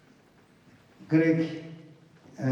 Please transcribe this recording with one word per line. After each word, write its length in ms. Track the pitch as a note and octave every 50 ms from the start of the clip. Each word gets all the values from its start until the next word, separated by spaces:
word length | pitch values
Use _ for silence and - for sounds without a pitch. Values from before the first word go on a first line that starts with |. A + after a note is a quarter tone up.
| _ _ _ _ _ _ _ _ _ _ _ _ _ _ - - _ _ _ - - -
Grek, 540 | D3+ D#3+ E3 D#3+ D#3+ D#3+ - - - - - - - - - - - - - - _ - - - - -
e, 60 | C3+ C3